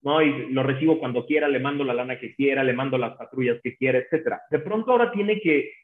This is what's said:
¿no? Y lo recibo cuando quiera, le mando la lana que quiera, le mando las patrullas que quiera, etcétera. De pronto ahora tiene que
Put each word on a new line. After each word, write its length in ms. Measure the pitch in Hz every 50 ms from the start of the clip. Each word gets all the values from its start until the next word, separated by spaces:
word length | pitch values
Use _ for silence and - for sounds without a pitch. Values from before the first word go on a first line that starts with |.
| _
¿no? 180 | 139 147 160
Y 300 | 156 143 135 127 117 123
lo 100 | 131 135
recibo 380 | 131 131 131 135 151 160 160 -
cuando 260 | 135 127 120 123 -
quiera, 220 | - 151 151 147
le 120 | 143 139 127
mando 240 | 131 143 143 143 143
la 120 | 131 120
lana 240 | 120 123 127 127 113
que 160 | 127 110 -
quiera, 280 | - 139 139 135 135 135
le 100 | 131 123
mando 260 | 123 135 139 131 127
las 180 | 120 110 -
patrullas 400 | - 120 - - 131 127 120 117 120 _
que 120 | 127 123
quiera, 220 | _ 131 131 127
etcétera. 440 | 127 - - - 156 160 - 104 - - -
De 80 | 156 147
pronto 320 | 147 196 208 226 220 254
ahora 200 | 247 240 240 233
tiene 300 | - 202 202 208 214 208
que 300 | - 170 151 143 - - - -